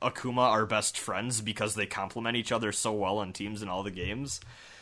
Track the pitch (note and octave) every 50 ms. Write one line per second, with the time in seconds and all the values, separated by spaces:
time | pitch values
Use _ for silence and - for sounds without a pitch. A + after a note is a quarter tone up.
0 | - C3 - - - B2+ A#2+ B2+ B2 B2 G#2+ A2 A2 F#2 G#2+ G#2+ - - - -
1 | - - F#2+ F#2+ A2+ B2+ A#2+ A2 G#2+ A2 A2 - A2 G#2+ - A2 G2+ F#2+ - G#2+
2 | G2 F#2 - A#2+ A2+ A#2 A#2 A#2+ A2+ - A#2+ A2+ A2+ G#2 G2+ - - A2+ G#2+ G#2
3 | G2 F#2 G2+ G#2+ G2+ F#2 F2 - G2+ G#2 G#2+ G#2 G#2+ F#2+ F2+ F#2+ F#2+ G#2 F#2 F#2
4 | F2+ F#2+ G#2 B2+ C#3+ C3+ - - - - - - - - - -